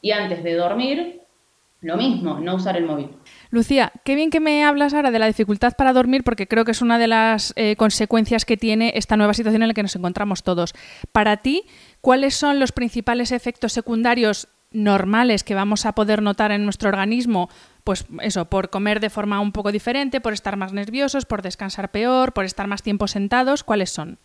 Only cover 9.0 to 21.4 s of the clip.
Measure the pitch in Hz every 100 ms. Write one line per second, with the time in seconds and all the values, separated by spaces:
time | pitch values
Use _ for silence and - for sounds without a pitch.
9 | - 214 208 208 220 220 226 220 202 185
10 | 180 180 208 190 - 175 170 - - -
11 | - 226 208 208 262 311 - - - _
12 | - 254 277 - 294 285 254 - 247 240
13 | 226 240 233 247 240 - 226 - 226 226
14 | 240 240 220 202 - _ _ 220 208 196
15 | 190 220 247 208 - 196 196 208 226 208
16 | 214 214 208 196 214 208 208 196 214 196
17 | 196 233 240 208 175 - - _ - 185
18 | - 165 - 190 165 196 190 190 208 208
19 | 208 214 208 202 208 208 208 208 233 254
20 | 277 262 226 214 - 202 190 196 202 240
21 | 277 277 247 208